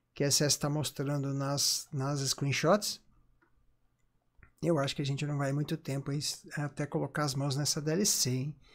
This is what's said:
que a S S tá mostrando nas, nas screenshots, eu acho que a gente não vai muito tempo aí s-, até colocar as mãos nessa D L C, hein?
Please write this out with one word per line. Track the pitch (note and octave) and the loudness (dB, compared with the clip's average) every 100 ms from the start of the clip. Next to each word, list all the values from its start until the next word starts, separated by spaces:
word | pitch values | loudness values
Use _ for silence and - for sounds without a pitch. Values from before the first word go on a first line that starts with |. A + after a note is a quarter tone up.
| _ | _
que | - | -2
a | C#3 | 2
S | - | 4
S | D3 - | 4 2
tá | D3 | 0
mostrando | D3+ C#3 - C#3 C#3+ C3+ | 0 -2 -2 -2 0 0
nas, | C#3 C#3 C#3 - - - | -2 0 0 0 0 -4
nas | C#3+ C3+ D3 | -4 -2 0
screenshots, | C3+ - C#3 B2+ D#3 G#3 - - _ _ _ _ _ _ _ _ _ _ _ _ _ - - - | -2 0 0 2 4 4 2 -8 _ _ _ _ _ _ _ _ _ _ _ _ _ -20 -20 -4
eu | D#3 D#3 | 2 2
acho | C#3 | 2
que | - | -2
a | |
gente | C#3 C#3 D3 | -2 -2 -2
não | C#3+ | 0
vai | C#3 | 0
muito | C#3+ D3 D#3 | 0 -2 -4
tempo | - C#3 C#3 | -4 -4 -2
aí | D3 | -4
s-, | - - E3 | -4 -6 -8
até | D3+ C#3+ - D3 | -6 -4 -4 -4
colocar | D#3 C#3 D3+ | -2 -2 -2
as | D3+ | 0
mãos | C3+ C#3+ C3+ | 0 0 0
nessa | D3 D#3+ | 0 0
D | D3 | 0
L | E3+ G3+ | 2 2
C, | - - | 2 2
hein? | B2+ D3 - - | 0 -2 -8 -18